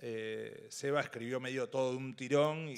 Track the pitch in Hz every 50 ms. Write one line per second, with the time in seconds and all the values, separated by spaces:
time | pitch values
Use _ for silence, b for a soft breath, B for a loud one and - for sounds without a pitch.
0 | - 120 113 110 110 110 110 110 110 110 - - - - - - - 139 143 147
1 | 135 - - 120 117 120 127 127 127 127 131 131 123 - - 135 131 127 127 131
2 | 135 131 123 - 131 123 139 143 147 151 156 160 160 151 135